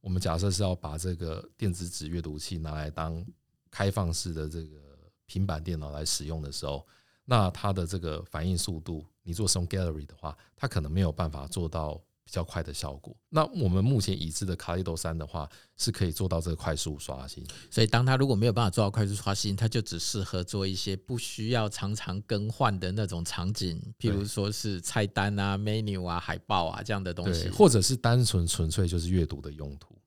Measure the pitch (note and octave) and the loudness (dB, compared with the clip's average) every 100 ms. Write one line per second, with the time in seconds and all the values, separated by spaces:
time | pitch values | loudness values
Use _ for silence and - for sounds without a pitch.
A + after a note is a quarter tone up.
0 | G2+ F#2 F2 E2 G2 F2+ G2 F2+ D#2 D#2 | 0 0 2 2 2 2 2 0 -4 -4
1 | F2+ F2 E2+ D#2+ - _ G#2+ F2 F2 - | -4 -4 -4 -6 -10 _ -2 -2 -4 -6
2 | D#2 E2+ E2 D2+ - F2 D#2 D#2 D2+ D2+ | -4 -4 -4 -6 -6 -6 -4 -4 -6 -4
3 | D#2+ E2 F#2+ - _ _ _ - G2 A2 | -4 -4 -8 -14 _ _ _ 0 0 2
4 | F2+ D#2+ F2+ D#2 D2+ E2 D#2 D2+ C#2+ C#2+ | 0 0 -4 -4 -4 -6 -10 -16 -20 -20
5 | D#2+ _ _ F#2+ F#2+ D2+ D#2 E2 D2 D2 | -20 _ _ -2 0 0 -2 -4 -4 -4
6 | D#2 - D2 E2 C#2+ C#2 C#2+ C#2 - _ | -2 -2 -2 -6 -6 -6 -4 -6 -8 _
7 | _ _ - A#2+ F#2+ - G2+ F#2+ E2+ F#2+ | _ _ 0 4 4 2 -2 0 0 -2
8 | E2 D#2 - D#2 E2+ F2 - E2 E2 D#2+ | -4 -6 -6 -2 0 0 0 -4 -6 -8
9 | D#2 _ - E2+ G2+ F#2 F2 G2 F2+ D#2 | -8 _ -8 -2 0 2 0 -2 -2 -4
10 | C#2+ - D#2+ C#2+ - _ C3 - D2 E2 | -10 -10 -12 -12 -20 _ -4 -2 0 2
11 | F2+ D2+ E2 D2+ C#2+ - E2 D#2+ D#2 D#2 | 2 2 -2 -2 -6 -4 -2 -2 -4 -6
12 | - _ - - E2 F2+ D#2+ D2 D2+ C#2 | -12 _ -8 -6 -4 -4 -6 -6 -8 -8
13 | - - _ D#3 D#3 A#3+ A2 F#2 G#2+ C3+ | -14 -20 _ 0 0 2 2 4 4 4
14 | G2 F#2+ D#2+ D#2+ F#2+ F2 - F2 F2 E2 | 2 -2 -4 -4 -4 -4 -2 -2 -2 -4
15 | E2 E2 D2 E2+ D2 - - _ - A2+ | -2 -4 -4 -6 -8 -12 -20 _ -2 2
16 | F#2 D#2 F#2 E2+ E2 D#2+ - D2 - D2 | 0 0 0 0 0 -2 -2 -2 -2 -6
17 | - C2+ C2 - - - - - A2 A#2 | -8 -10 -10 -12 -14 -14 -6 2 4 6
18 | B2+ C3 C3+ G#2 A#2 G#2+ A2 F2 G2+ G2 | 6 6 4 6 4 4 2 4 2 4
19 | G#2 G2+ - G2 G#2 G2 A2 F#2+ F2 E2+ | 0 0 -2 0 0 2 2 0 -2 -4
20 | - G#2 F#2 F#2 F2+ G#2 F#2+ F#2 G2+ F#2+ | -2 -2 -2 -2 -2 -2 -2 -2 -2 -4
21 | - A#2+ - - A2 A#2+ G#2+ - G2 G#2+ | -4 -6 -6 -4 0 2 2 -2 -4 -4
22 | - F#2+ - G#2 G#2 - B2+ G2 F2+ G2 | -4 -6 -2 0 0 2 2 2 0 0
23 | G2+ F2+ E2+ - F2+ A2 F#2+ E2 E2+ - | 0 -2 -4 -2 -2 0 -2 -4 -8 -2
24 | A2+ G2+ G2+ - G2+ G2+ A2 F#2+ E2+ - | 0 2 0 0 0 0 -2 -2 -2 0
25 | G2+ - G2+ G2+ G2 G2 G#2 A2 G#2+ F#2+ | 2 2 2 2 0 0 0 0 0 -2
26 | F2+ F2 - F2 - G2+ E2 - G#2 G#2 | -2 -2 -2 -6 2 2 2 -2 -2 -2
27 | F#2 E2+ F2+ E2+ F2 - G3+ A2+ F2+ C3 | -2 -2 0 0 0 8 8 10 4 2
28 | A#2 A#2+ A#2+ F#2+ E2 - D#2+ D#2+ F2+ F2 | 4 4 4 4 2 2 0 2 2 2
29 | E2+ F#2 D#2 C#2+ C#2+ D2 C#2+ C#2+ - - | 2 2 2 -2 -10 -10 -10 -12 -16 -20